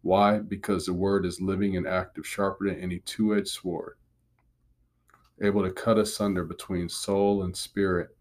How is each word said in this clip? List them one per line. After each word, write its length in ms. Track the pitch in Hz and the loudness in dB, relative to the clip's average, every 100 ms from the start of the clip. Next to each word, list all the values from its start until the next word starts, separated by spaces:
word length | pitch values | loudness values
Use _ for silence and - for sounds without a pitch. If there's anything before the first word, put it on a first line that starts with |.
Why? 380 | 87 95 101 107 | 2 6 6 4
Because 480 | 98 98 - 92 92 | -2 -6 -2 -2 -2
the 60 | |
word 320 | 90 98 98 90 | 0 2 2 0
is 140 | 85 | -2
living 380 | 95 98 101 92 | -2 0 0 0
and 100 | - | 0
active, 400 | 92 90 - - | -2 -2 -8 -8
sharper 400 | - 98 - 98 | -2 -2 0 -4
than 140 | 90 | -2
any 180 | 90 87 | -6 -6
two-edged 480 | - - 107 104 98 | -6 0 2 2 0
sword, 480 | - 90 82 - - _ _ _ _ _ _ _ _ _ _ _ _ _ - | -6 -6 -6 -8 -16 _ _ _ _ _ _ _ _ _ _ _ _ _ -2
able 220 | 101 101 | 2 2
to 80 | 92 | 0
cut 260 | - 117 110 | 0 2 4
asunder 460 | 104 - 104 90 | 2 0 0 0
between 460 | 80 - - 90 87 | -2 -8 -4 -4 -4
soul 540 | - - 98 101 101 | -6 -2 2 2 2
and 120 | 90 - | -2 -6
spirit 580 | - 101 98 87 - _ | -6 -2 0 0 -2 _